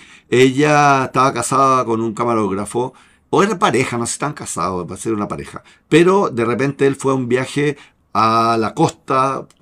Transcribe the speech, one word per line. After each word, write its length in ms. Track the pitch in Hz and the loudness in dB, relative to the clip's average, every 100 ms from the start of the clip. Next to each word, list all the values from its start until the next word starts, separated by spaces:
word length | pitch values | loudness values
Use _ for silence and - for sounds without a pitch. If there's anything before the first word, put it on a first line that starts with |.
| - - _ | -14 -20 _
ella 760 | 127 131 131 151 147 143 135 131 | 2 4 2 2 4 4 2 0
estaba 260 | 131 135 | 0 0
casada 520 | 117 117 135 135 131 113 | 0 -2 2 4 2 0
con 160 | 113 | -2
un 120 | 113 | -4
camarógrafo, 800 | 104 120 113 104 95 104 120 127 - _ _ _ | -4 -2 0 -2 -4 -6 -6 -6 -10 _ _ _
o 140 | 143 | 0
era 140 | 202 202 | 2 0
pareja, 400 | 202 131 131 120 | 0 0 0 -4
no 80 | 117 | -6
sé 60 | |
si 40 | - | -6
estaban 200 | 143 147 | -8 -8
casados, 540 | - - 87 92 87 | -10 -6 -4 -4 -8
va 40 | 92 | -8
a 20 | |
ser 160 | 117 | -6
una 160 | 107 104 | -4 -4
pareja. 340 | 76 69 - - _ - | -8 -12 -18 -20 _ 2
Pero 420 | 156 175 196 190 | 4 4 2 0
de 140 | 120 | -2
repente 420 | 113 117 139 139 139 | -2 0 -2 0 0
él 100 | 135 | 0
fue 160 | 135 | -2
a 20 | 135 | -2
un 140 | 123 | 0
viaje 480 | 127 131 143 147 139 - _ _ | -2 -2 -4 -4 -6 -12 _ _
a 440 | 101 113 113 113 113 | 0 2 4 2 0
la 140 | 107 | -2
costa 760 | 123 160 - - 135 135 131 - - | -2 -2 -2 -4 0 0 -4 -10 -18